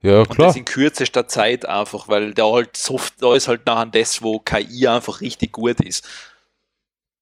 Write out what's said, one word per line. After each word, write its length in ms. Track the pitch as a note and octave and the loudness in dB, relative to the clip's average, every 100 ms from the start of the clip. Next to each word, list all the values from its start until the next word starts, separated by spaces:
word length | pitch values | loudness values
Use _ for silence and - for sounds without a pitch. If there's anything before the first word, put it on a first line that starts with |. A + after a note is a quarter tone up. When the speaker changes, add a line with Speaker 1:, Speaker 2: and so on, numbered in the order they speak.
Speaker 1:
Ja, 180 | G2 G2+ | 6 6
Speaker 2:
Und 120 | A2 | 4
Speaker 1:
klar. 160 | - E3 | 4 4
Speaker 2:
das 100 | C3 | 4
in 80 | A#2+ | -4
kürzester 640 | - D3 - A#2+ B2 A#2 | 0 0 0 -2 -2 -4
Zeit 360 | - G#2+ B2 - | 0 0 0 -4
einfach, 440 | G2+ G#2 G#2 - | -6 -6 -8 -2
weil 240 | G#2 G#2 | -2 -2
da 100 | G2+ A2 | 0 2
halt 240 | A#2+ A#2+ - | 2 -2 -6
Soft-, 460 | - C3 - _ | -6 -6 -8 _
da 120 | B2+ B2 | 2 2
ist 120 | C3 | 2
halt 180 | A#2+ - | -2 0
nachher 200 | A2+ A2+ | -2 0
das, 360 | A2+ A2+ - | 0 0 -2
wo 160 | A2+ A2 | -4 -4
K 200 | - G#2+ | -2 -4
I 280 | G#2 A#2+ B2+ | -4 0 0
einfach 320 | A#2+ A#2+ G2+ | 2 -2 -10
richtig 320 | G3 - A2+ | -10 -6 -8
gut 260 | - A#2 A#2+ | -4 -4 -2
ist. 260 | - - - - - _ _ _ _ _ _ _ _ _ | -4 -4 -12 -20 -20 _ _ _ _ _ _ _ _ _